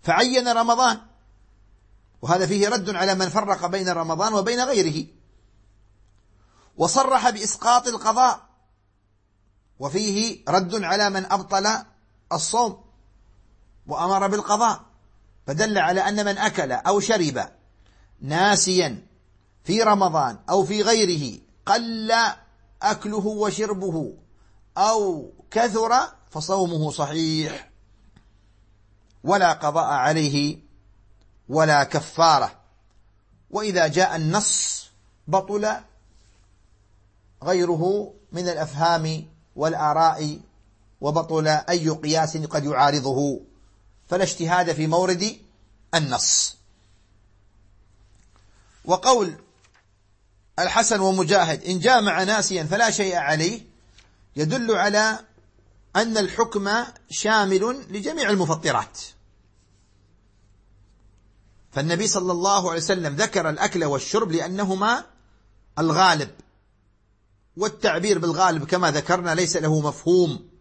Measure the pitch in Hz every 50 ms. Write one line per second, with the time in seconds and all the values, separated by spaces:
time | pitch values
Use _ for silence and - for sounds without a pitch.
0 | _ 165 165 185 240 254 254 254 240 247 233 226 233 233 233 233 254 240 220 220
1 | - - _ _ _ _ _ _ _ _ _ _ - _ _ _ _ _ - _
2 | _ _ _ _ - 131 170 185 190 165 202 202 202 208 240 220 180 208 202 175
3 | 190 196 190 190 185 180 170 214 208 202 190 - 175 175 180 196 190 180 175 170
4 | 165 165 160 160 196 220 214 202 190 226 240 240 254 262 277 208 175 165 147 156
5 | - - _ _ _ _ _ _ _ _ _ _ _ _ _ _ _ _ _ _
6 | _ _ _ _ _ _ _ _ _ _ _ _ _ _ _ - 220 233 - 269
7 | 269 262 269 240 208 247 214 208 208 208 - - - 233 240 247 - 254 226 202
8 | - 214 220 240 254 247 202 - - _ _ _ _ _ _ _ _ _ _ _
9 | _ _ _ _ _ _ _ _ _ _ _ _ _ _ _ _ 131 143 143 196
10 | 214 208 196 208 226 233 185 - - - 165 190 190 175 208 220 190 165 185 202
11 | 208 202 190 190 185 - 196 196 185 - 202 196 196 214 220 220 - - _ _
12 | _ _ _ _ _ _ - 165 - - - 233 240 220 - - - _ _ _
13 | _ _ _ _ _ _ _ _ _ _ _ _ _ _ _ _ _ - 147 139
14 | 165 180 196 196 196 190 202 208 - - 208 208 240 226 202 - - _ _ _
15 | _ _ _ _ _ _ _ _ _ - 143 160 214 220 208 196 160 165 185 190
16 | - 202 208 208 208 202 196 - 208 214 - 185 156 131 123 117 - 170 202 208
17 | 196 - 226 208 170 147 123 123 98 - - _ _ _ _ _ _ - _ _
18 | - _ _ _ - 135 151 170 190 208 202 190 - 185 185 180 175 143 113 92
19 | - _ _ _ _ _ _ _ _ _ _ _ _ - 190 220 226 220 214 202
20 | 190 180 160 156 139 123 113 - - - 170 196 190 151 202 214 202 214 233 226
21 | 208 175 175 151 139 120 98 - _ _ _ _ _ - 202 233 233 226 226 220
22 | 220 220 226 226 233 208 - - - _ _ _ _ _ _ _ - 208 214 -
23 | - 202 208 214 185 214 214 208 214 202 175 196 214 208 208 185 190 190 160 160
24 | 143 107 - - _ _ - _ _ _ _ _ _ _ _ 170 196 214 226 220
25 | 202 190 170 151 123 - - - - _ - 214 240 240 190 226 226 226 240 262
26 | - - - _ _ _ - 156 151 165 190 196 185 170 170 156 156 151 - -
27 | 147 139 151 165 160 160 160 156 156 147 - - - _ _ _ _ _ _ _
28 | _ - _ - _ _ _ _ _ _ _ _ _ _ _ _ _ _ _ _
29 | _ _ _ _ - 143 196 202 185 170 156 - 156 147 147 165 151 113 143 135
30 | 127 147 156 160 156 147 139 143 143 147 - - - - - - _ _ _ _
31 | _ _ - _ _ _ _ _ _ - 131 156 160 156 147 143 139 - - 151
32 | 151 - - - 165 165 156 139 123 98 - _ _ _ _ _ _ _ _ _
33 | _ _ _ _ _ _ _ _ _ _ - 208 214 214 185 180 165 156 - 180
34 | 185 - - 165 160 156 170 214 208 - - - - - - - - - _ _
35 | _ _ _ _ _ - 160 190 190 196 208 208 208 214 220 - - _ _ _
36 | _ _ _ _ _ _ _ _ _ _ _ _ _ _ _ _ _ _ _ _
37 | _ _ _ _ _ _ _ _ 135 156 185 180 175 175 175 156 165 185 202 208
38 | 202 - - - _ _ - 175 180 180 170 151 156 151 139 143 165 165 170 165
39 | 156 160 160 156 156 - - _ _ _ _ 123 147 160 165 156 156 151 147 160
40 | 165 165 156 147 156 151 151 - - _ _ _ _ _ _ _ _ _ _ _
41 | - 147 156 165 160 160 160 160 156 156 151 151 151 - 180 175 156 160 156 160
42 | - 151 156 160 160 156 - 160 156 151 - 151 139 147 143 123 139 143 143 147
43 | 123 135 131 131 143 143 131 - - _ _ _ _ _ _ _ _ _ _ _
44 | _ - 185 185 190 180 - - 170 160 175 180 180 170 156 139 156 156 160 175
45 | 185 185 185 170 202 220 - - - _ _ _ _ _ _ _ _ _ - 170
46 | 156 135 123 - - - - - - - - _ _ _ _ _ _ _ _ _
47 | _ _ _ _ _ _ _ _ _ _ _ _ _ _ _ _ _ _ _ _
48 | _ _ _ _ _ _ _ _ _ _ _ _ _ _ _ _ - - 180 180
49 | - 254 254 240 202 175 151 - - _ _ _ _ _ _ _ _ _ _ _
50 | _ _ _ _ _ _ _ _ _ _ _ - 175 175 - 226 226 226 226 202
51 | 190 190 190 190 180 156 202 190 175 165 151 - - 170 185 185 160 240 262 240
52 | 208 202 165 170 190 190 220 214 196 - 190 175 156 156 185 214 233 220 - 214
53 | 202 190 180 170 143 139 156 156 160 180 226 220 - - _ _ _ _ _ -
54 | _ _ _ _ _ _ _ 139 151 156 214 262 233 226 220 185 185 208 202 208
55 | 214 220 214 220 - _ _ - _ _ _ _ _ _ _ _ _ _ - 185
56 | 226 233 220 220 202 180 - - 233 226 - 208 196 202 208 233 240 240 - -
57 | _ _ - - - 208 220 220 202 196 190 190 202 233 254 - - - 185 214
58 | 196 294 320 330 262 202 208 190 175 147 160 160 - 156 123 113 107 - - -
59 | - - - _ _ _ _ _ _ _ _ _ _ _ _ _ _ _ _ _
60 | _ _ _ _ _ _ _ _ _ _ _ _ _ _ _ _ _ _ _ _
61 | _ _ _ _ _ _ _ _ _ _ _ _ _ _ - 139 143 160 170 175
62 | 220 208 - 202 180 180 175 170 180 196 196 196 180 180 165 170 165 165 196 185
63 | 165 147 139 147 220 214 - 196 165 160 151 - 185 208 - 180 165 147 139 135
64 | - - - 220 226 180 160 165 147 170 185 196 208 185 190 190 202 220 240 285
65 | - - _ _ _ _ _ _ _ _ _ _ _ _ _ 143 156 165 151 165
66 | 190 185 165 151 139 101 - - - _ _ _ _ _ _ _ _ _ _ _
67 | _ _ _ _ _ _ _ _ _ _ _ 160 202 214 214 - - 202 160 170
68 | 180 214 202 170 170 175 151 160 190 180 165 160 139 160 180 180 180 160 143 151
69 | 143 - 175 185 175 175 156 170 180 - - 160 151 156 156 156 147 147 143 -
70 | - 165 180 185 175 160 - - - - _ _